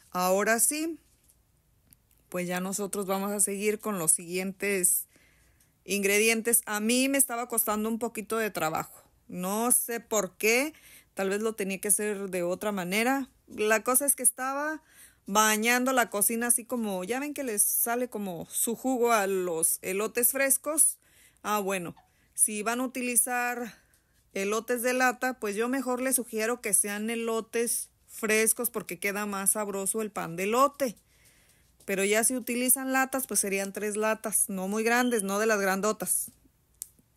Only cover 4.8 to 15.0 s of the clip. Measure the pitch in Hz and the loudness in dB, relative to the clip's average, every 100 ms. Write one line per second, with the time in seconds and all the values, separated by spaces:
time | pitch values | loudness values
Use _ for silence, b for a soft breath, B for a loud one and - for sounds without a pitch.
4.8 | 175 - - b b b b b b _ | 2 0 -2 b b b b b b _
5.8 | - 202 196 208 220 226 226 233 - 214 | -6 -2 2 4 4 4 2 0 0 -2
6.8 | 214 247 269 277 269 233 240 226 226 214 | 2 2 4 2 0 -2 -4 -2 0 -2
7.8 | 220 226 233 - 196 226 214 - 160 160 | -2 -4 -6 -6 -6 -4 -2 -2 -2 -4
8.8 | 160 - - _ - 180 185 208 240 233 | -6 -14 -20 _ -12 -8 -4 0 2 2
9.8 | - 233 - 214 185 - 214 240 302 B | 0 -6 0 0 0 0 2 4 2 B
10.8 | B B B - 196 202 220 220 196 190 | B B B -4 -2 0 -2 -2 -4 -2
11.8 | 208 208 214 196 196 180 175 185 214 202 | 0 0 0 -4 -4 -2 -2 -2 -2 -2
12.8 | 175 208 233 269 254 _ _ - 214 220 | -2 0 2 0 -4 _ _ -2 2 2
13.8 | 226 254 285 - 247 - 262 277 302 311 | 2 2 2 2 0 0 -4 -2 -4 -6
14.8 | B B | B B